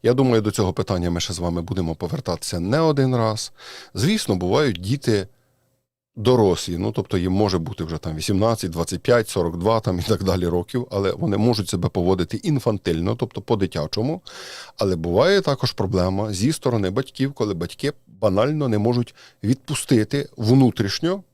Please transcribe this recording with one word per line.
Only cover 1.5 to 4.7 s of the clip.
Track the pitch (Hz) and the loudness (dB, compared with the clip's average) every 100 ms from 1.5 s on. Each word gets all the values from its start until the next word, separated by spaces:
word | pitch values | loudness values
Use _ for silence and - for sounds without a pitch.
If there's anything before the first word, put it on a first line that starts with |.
| 85 | -2
будемо | 85 92 82 80 | -4 -4 -4 -4
повертатися | 87 156 - 85 - 87 | -6 -6 -4 -6 -4 -4
не | 90 143 | -2 2
один | 160 143 131 127 | 2 2 2 2
раз. | 110 107 - - - - - | 0 -2 -8 -14 -20 -20 -14
Звісно, | 98 135 214 - 95 | -2 0 0 0 0
бувають | 90 117 147 | 2 2 2